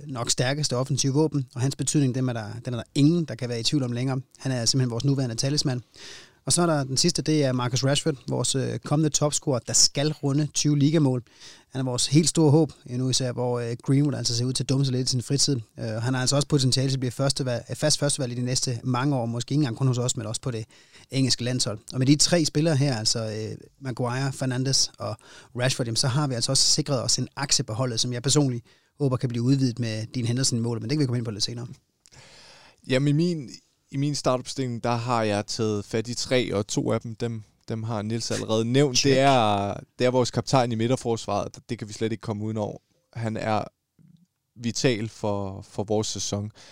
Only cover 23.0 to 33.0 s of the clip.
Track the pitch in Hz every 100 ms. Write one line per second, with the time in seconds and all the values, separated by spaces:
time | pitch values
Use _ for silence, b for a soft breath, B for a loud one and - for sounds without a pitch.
23 | 110 117 110 107 110 - - _ 131 123
24 | 120 127 139 - 131 127 131 131 - -
25 | 104 107 B B B 120 127 - 120 113
26 | 139 135 147 117 - 135 - - 147 131
27 | 110 - 123 - 143 - 131 131 131 113
28 | 127 123 135 143 135 120 b b b -
29 | 139 127 127 117 120 139 131 117 117 110
30 | 110 127 117 123 123 117 117 113 113 151
31 | 131 123 113 101 - 120 123 - _ _
32 | _ B B B B B B B - 127